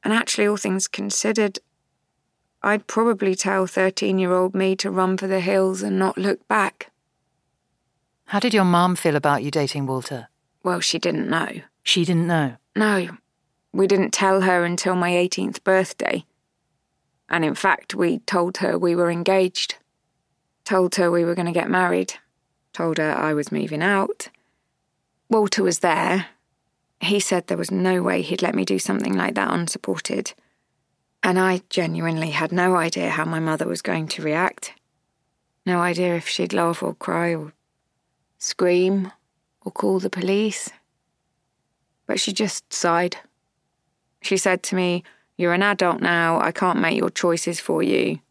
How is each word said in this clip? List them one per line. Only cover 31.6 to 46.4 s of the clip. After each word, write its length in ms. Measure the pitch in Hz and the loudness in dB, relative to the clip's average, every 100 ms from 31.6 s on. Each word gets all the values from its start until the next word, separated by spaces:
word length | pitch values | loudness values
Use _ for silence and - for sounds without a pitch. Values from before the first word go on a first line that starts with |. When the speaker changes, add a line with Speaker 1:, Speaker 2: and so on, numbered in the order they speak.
| - | -2
Speaker 1:
genuinely 640 | - 165 160 165 160 160 | -4 -2 -2 -2 -2 -4
had 200 | 151 160 | -2 -2
no 260 | 175 180 185 | 0 2 2
idea 340 | 165 175 170 | 0 -2 -4
how 140 | 165 160 | -2 -2
my 140 | 160 | -2
mother 280 | 160 156 160 | -2 -2 -2
was 160 | 170 | -4
going 240 | - 170 156 | -2 -4 -4
to 160 | - | -6
react. 500 | 156 151 180 - - - _ _ _ _ _ _ _ _ - | -4 0 0 -2 -16 -18 _ _ _ _ _ _ _ _ -2
No 140 | 180 | 0
idea 340 | 175 170 180 170 | 0 0 0 -2
if 120 | 165 | -4
she'd 240 | - 180 | -4 -2
laugh 300 | 185 170 170 | 0 0 0
or 140 | - - | -6 -6
cry 400 | - 170 170 165 | -4 -2 -2 -4
or 180 | 151 - _ _ _ _ _ _ _ _ | -8 -16 _ _ _ _ _ _ _ _
scream 680 | - - 180 180 185 196 190 - _ _ _ _ | -10 0 2 4 4 2 -2 -8 _ _ _ _
or 100 | - | -16
call 280 | - 208 190 | -4 0 0
the 100 | 190 | -2
police. 600 | 180 185 196 220 202 - - _ _ _ _ _ _ _ _ _ _ _ _ _ | -4 0 0 0 -2 -10 -14 _ _ _ _ _ _ _ _ _ _ _ _ _
But 140 | - | -4
she 140 | - | -2
just 380 | 190 208 - _ | -2 -4 -4 _
sighed. 440 | - 175 170 180 - - _ _ _ _ _ _ _ _ _ | -4 0 2 0 -4 -16 _ _ _ _ _ _ _ _ _
She 160 | - 190 | -2 0
said 240 | 196 185 | 2 0
to 120 | - 185 | 0 -2
me, 280 | 180 175 - _ _ _ | 0 -2 -6 _ _ _
"You're 160 | 175 | 0
an 100 | 175 | 2
adult 380 | 202 202 180 170 | 0 2 2 2
now, 380 | - 170 165 165 | 2 2 2 2